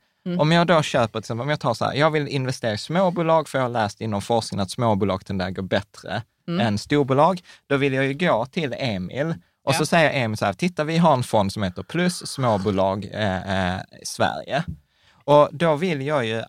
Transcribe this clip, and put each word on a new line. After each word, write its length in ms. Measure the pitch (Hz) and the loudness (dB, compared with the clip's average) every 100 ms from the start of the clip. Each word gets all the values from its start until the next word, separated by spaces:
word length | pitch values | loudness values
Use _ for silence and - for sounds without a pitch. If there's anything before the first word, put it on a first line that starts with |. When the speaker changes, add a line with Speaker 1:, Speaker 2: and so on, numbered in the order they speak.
| _ _ 185 | _ _ -6
Speaker 1:
Mm. 140 | 175 | 0
Speaker 2:
Om 120 | 151 | 4
jag 160 | 170 170 | 4 4
då 140 | 165 | 4
köper, 260 | 147 143 113 | 4 0 0
till 80 | 113 | -2
exempel, 220 | - 113 | -6 -6
om 60 | 135 | -4
jag 100 | 151 | -2
tar 140 | 139 | -2
så 120 | 113 110 | -2 -2
här, 80 | |
jag 180 | 127 156 | 2 0
vill 160 | 151 143 | 0 -2
investera 460 | 135 127 - 117 | -4 -4 -4 -4
i 40 | 104 | -4
småbolag 720 | - 165 190 170 160 165 151 | -2 0 0 0 2 2 2
för 80 | 135 | -2
jag 80 | 123 | -2
har 40 | |
läst 320 | 120 104 - | 0 -2 -2
inom 200 | 113 101 | -4 -4
forskningen 420 | - 117 - - | 0 -2 0 -4
att 80 | 95 | -4
småbolag 540 | - 117 101 101 92 - | 0 0 2 0 -2 -4
tenderar 240 | 98 90 | -4 -4
att 60 | 95 | -6
gå 60 | |
bättre 600 | 92 104 - - - 95 - _ - | -2 -2 -2 -12 -8 -8 -8 _ -6
Speaker 1:
Mm. 200 | 175 120 | -2 0
Speaker 2:
än 100 | 104 | -2
storbolag, 640 | - 147 131 135 160 185 - - _ | 0 2 2 4 4 2 -6 -20 _
då 100 | 139 | 0
vill 160 | 139 | 2
jag 120 | 131 135 | 0 -2
ju 60 | |
gå 320 | 139 180 117 123 | 0 0 0 0
till 300 | - 147 117 | -4 -4 -4
Emil 500 | 131 95 90 123 160 170 - _ - | -4 -4 -6 -4 -4 -4 -10 _ -2
och 80 | |
Speaker 1:
Ja. 40 | 165 | 0
Speaker 2:
så 80 | 156 | 2
säger 380 | 170 147 135 | 4 4 2
Emil 140 | 113 107 | -2 0
så 80 | 104 | -2
här, 80 | |
"Titta, 300 | 95 175 175 | 0 -4 -2
vi 140 | 151 165 | -2 4
har 160 | 170 | 4
en 100 | 131 | 4
fond 300 | 120 110 98 | 2 2 0
som 100 | 110 | -2
heter 200 | 95 92 | -4 -6
Plus 440 | 92 160 180 175 - | -6 -2 0 -2 -8
småbolag, 840 | - 127 104 101 95 95 98 - | -2 0 2 2 2 2 0 -6
eh, 600 | 92 104 92 92 95 90 92 | -4 -2 -2 -2 -2 -2 -4
eh, 60 | - - | -8 -14
Sverige." 600 | - - 95 65 65 131 - - _ _ _ _ | -14 -2 -2 -2 -4 -4 -4 -10 _ _ _ _
Och 260 | - 147 147 | 4 6 6
då 240 | 143 170 147 | 2 0 2
vill 260 | 185 147 | 0 -2
jag 240 | 135 151 113 | -2 -2 0
ju 180 | 113 | -4